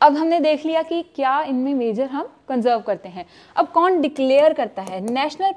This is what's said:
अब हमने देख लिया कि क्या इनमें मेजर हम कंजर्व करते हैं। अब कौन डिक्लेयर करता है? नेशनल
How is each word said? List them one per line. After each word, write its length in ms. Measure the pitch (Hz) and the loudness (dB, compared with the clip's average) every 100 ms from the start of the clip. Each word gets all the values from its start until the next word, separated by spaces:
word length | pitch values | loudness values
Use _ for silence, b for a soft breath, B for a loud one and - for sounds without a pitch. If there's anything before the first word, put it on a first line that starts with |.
अब 140 | 294 294 | 4 4
हमने 240 | 330 339 | 0 2
देख 260 | 311 302 320 | 2 0 -2
लिया 160 | 320 | -4
कि 180 | 320 339 330 - | -2 -6 -6 -4
क्या 260 | 262 285 | -2 -2
इनमें 320 | 294 254 269 | -2 -4 -2
मेजर 320 | 269 233 214 262 | -2 -2 -2 -4
हम 220 | 277 466 _ - | -6 -8 _ -6
कंजर्व 320 | 254 240 226 | -2 0 0
करते 280 | 208 185 185 | -2 -8 -8
हैं। 160 | 175 - B B - | -16 -18 B B -2
अब 120 | 311 | 0
कौन 320 | 330 370 349 | 2 4 2
डिक्लेयर 520 | 277 277 262 277 311 | 0 0 2 6 4
करता 280 | 302 214 190 | 2 -4 -8
है? 180 | 190 185 | -10 -8
नेशनल 480 | 214 254 294 294 392 | -4 -4 -4 -2 -4